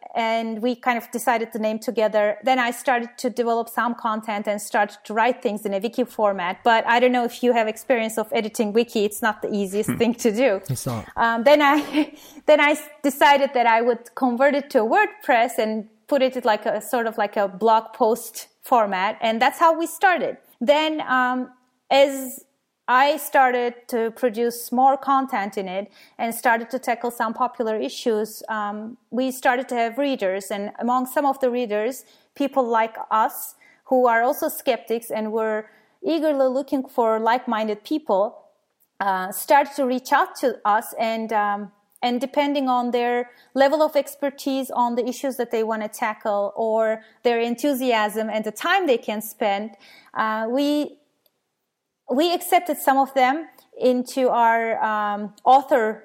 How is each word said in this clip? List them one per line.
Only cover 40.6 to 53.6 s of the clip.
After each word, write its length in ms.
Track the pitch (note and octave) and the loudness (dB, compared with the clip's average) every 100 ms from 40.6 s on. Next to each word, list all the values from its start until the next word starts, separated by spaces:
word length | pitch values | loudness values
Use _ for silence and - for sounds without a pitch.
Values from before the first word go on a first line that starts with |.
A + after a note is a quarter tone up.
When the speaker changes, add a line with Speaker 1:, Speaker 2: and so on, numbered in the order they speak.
| G#3 | 0
Speaker 1:
us. 280 | G#3 A3 - | 0 -2 -6
And, 340 | A3+ A3+ A3 | -4 -4 -2
um, 400 | A3 G#3 G3+ G3+ _ _ _ | -2 0 -2 -8 _ _ _
and 180 | A#3+ A#3+ | -4 -2
depending 480 | C4 D4 C#4+ C#4+ C4 | -2 -2 0 0 0
on 220 | B3 A#3+ | 0 0
their 400 | A#3+ A#3+ A#3+ A#3+ _ _ | 0 0 -2 -4 _ _
level 280 | C4 C4+ D4+ | 2 2 4
of 140 | D#4 C#4+ | 2 2
expertise 760 | C#4 - C#4+ C#4 C#4+ C4+ B3+ | -2 -4 -6 -4 -4 -4 -4
on 240 | - A#3+ | -2 0
the 140 | A#3+ B3 | 0 -4
issues 280 | B3 C#4 B3 | -4 -6 -4
that 120 | A#3+ | -4
they 140 | A3+ | -2
wanna 240 | A3 A3 G#3+ | -2 -4 -6
tackle 640 | - A#3 G#3+ A3+ G3+ G3+ | -6 -6 -4 -2 -2 -2
or 460 | - A3+ A3 A3 A3 - _ | -2 -2 2 0 -2 -8 _
their 180 | A#3+ A#3 | 0 0
enthusiasm 880 | A#3 A#3 D4 C4 B3+ A3+ G#3+ G#3 A3 | -2 -2 -2 0 0 0 0 -2 -4
and 160 | G#3+ | -4
the 80 | G#3+ | -6
time 340 | - E4 F#4+ F4 | -6 -2 0 2
they 120 | A#3 | 0
can 240 | - G#3+ | 0 -8
spend, 480 | A3 - G#3+ G3 A3 G#3+ - - _ | -8 -4 -2 -2 -6 -14 -20 -20 _
uh, 340 | - A3 A3 A3+ | -4 -2 -2 -2
we, 480 | B3+ C#4+ D4 C#4+ - _ _ _ _ _ _ _ _ _ _ - | -2 0 0 -4 -10 _ _ _ _ _ _ _ _ _ _ -6
we 240 | C4+ F4 | 0 0
accepted 420 | F4 - F4+ F4 - | 0 0 0 0 -2
some 220 | - C4+ | 2 2
of 160 | C4+ | 2
them 340 | C4+ B3+ D4+ D#4+ _ | 2 2 2 -6 _